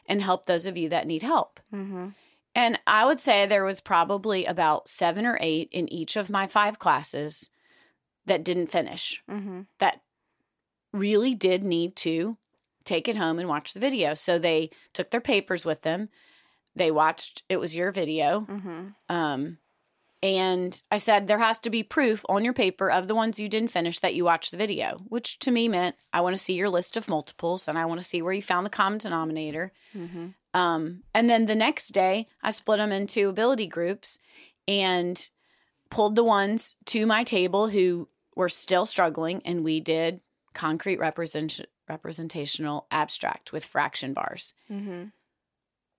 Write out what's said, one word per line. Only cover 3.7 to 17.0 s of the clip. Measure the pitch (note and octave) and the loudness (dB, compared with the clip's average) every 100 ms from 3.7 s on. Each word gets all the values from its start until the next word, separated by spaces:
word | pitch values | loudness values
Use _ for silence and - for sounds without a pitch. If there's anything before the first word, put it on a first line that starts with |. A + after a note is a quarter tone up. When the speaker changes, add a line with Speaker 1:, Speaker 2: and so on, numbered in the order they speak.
| F#3+ | -4
Speaker 1:
probably | - F3 E3+ G3+ G#3+ F#3+ F3 | 0 2 2 0 -2 -2 -2
about | F3+ D#3+ D3+ - | 2 2 2 0
seven | - E3+ F3+ A#3+ | 2 2 0 -2
or | A3+ | 0
eight | E3 D#3 - | 0 -2 -4
in | F3+ E3 | -6 -6
each | E3+ D#3 G#3+ | -4 -2 -2
of | G3 | -2
my | G3 G3 | -4 0
five | G#3 G#3 A3 | 2 2 0
classes | F3 C#3+ D3 C#3+ D3+ - - - _ _ _ _ _ _ - | 0 2 2 -2 0 0 0 -4 _ _ _ _ _ _ -2
that | D#3+ | 0
didn't | F3 F3+ E3 | 0 -2 0
finish, | F3 - - - - - | -2 -2 -2 -2 -4 -8
Speaker 2:
Mm-hmm. | G#3 G3 F#3 G3 _ | -10 -10 -12 -16 _
Speaker 1:
that | G3 - _ _ _ _ _ _ _ _ _ | 0 0 _ _ _ _ _ _ _ _ _
really | G3+ G3+ G#3+ B3+ A3+ | -4 2 2 2 2
did | F#3+ F#3 | 2 2
need | G3 E3+ E3+ - | 2 0 -2 -2
to | E3 E3 G3+ A3+ _ _ _ _ | -2 0 -2 -6 _ _ _ _
take | - E3+ A#3 | -4 -2 -2
it | G#3+ | -2
home | E3 E3 | -2 -2
and | F3 | -2
watch | D3 - | -4 0
the | G3 | 2
video. | C4+ B3+ D3+ | 2 4 2
So | D3+ - E3+ | 2 2 4
they | E3+ D#3+ D#3+ - _ | 4 4 2 -6 _
took | - F3 | -6 -2
their | A#3 | -2
papers | C4 G#3 F#3+ F3+ E3 | 2 2 2 -2 -2
with | D3+ | -2
them. | E3 F3 G#3+ _ _ _ _ _ _ - | -2 -2 -6 _ _ _ _ _ _ 0
They | E3 | 2
watched, | D3+ | 4